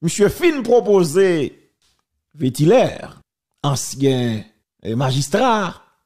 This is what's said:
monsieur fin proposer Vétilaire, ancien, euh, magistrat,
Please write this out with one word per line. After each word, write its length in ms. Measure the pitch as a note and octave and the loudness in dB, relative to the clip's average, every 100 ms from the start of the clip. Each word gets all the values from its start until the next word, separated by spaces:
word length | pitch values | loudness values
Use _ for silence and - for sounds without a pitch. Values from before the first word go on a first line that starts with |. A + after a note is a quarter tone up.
monsieur 280 | E3 - G3+ | -6 0 0
fin 320 | - F4 D4 | 2 0 0
proposer 920 | A3 A#3+ G3 G3 E3+ E3 F#3+ E3+ B2+ - _ _ _ _ _ _ _ | 2 2 4 2 2 2 2 0 -4 -8 _ _ _ _ _ _ _
Vétilaire, 880 | - C3 A#2 D#3 B3 E3+ - - - _ _ _ _ | -6 -4 2 4 4 2 -4 -14 -20 _ _ _ _
ancien, 800 | C#3+ C3 - C3+ C3+ C3 B2 A2 - _ _ _ G2 | -4 -4 -6 -2 0 0 -2 -6 -10 _ _ _ -8
euh, 100 | A#2 | -4
magistrat, 800 | C3 C3 C3+ G3+ B3+ A3 F#3 - _ _ | -2 -2 -2 0 0 0 -4 -10 _ _